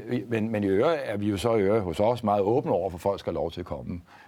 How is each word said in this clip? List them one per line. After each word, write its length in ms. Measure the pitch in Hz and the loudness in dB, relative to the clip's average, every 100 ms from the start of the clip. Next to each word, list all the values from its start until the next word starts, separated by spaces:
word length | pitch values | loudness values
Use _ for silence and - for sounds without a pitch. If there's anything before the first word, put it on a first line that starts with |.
| 110 123 101 | -2 -4 -2
men, 220 | 110 110 | -2 0
men 120 | 110 | 0
i 40 | 101 | 2
øvrigt 340 | 95 147 156 127 | 2 2 0 -2
er 120 | 104 | -2
vi 120 | 104 | -2
jo 80 | 98 | 0
så 180 | 117 113 | 2 2
i 60 | |
øvrigt 220 | 95 113 | 4 2
hos 160 | 92 80 | 0 2
os 240 | 107 123 | 2 2
meget 180 | 110 104 | 2 2
åbne 300 | 98 127 156 | 4 2 2
over 180 | 98 92 | 0 0
for, 60 | 87 | -2
at 40 | |
folk 180 | 101 95 | -2 -2
skal 140 | - | -4
have 20 | 85 | -4
lov 100 | 82 | -4
til 80 | 90 | -6
at 60 | 87 | -8
komme. 360 | 71 64 87 - - | -8 -8 -10 -12 -20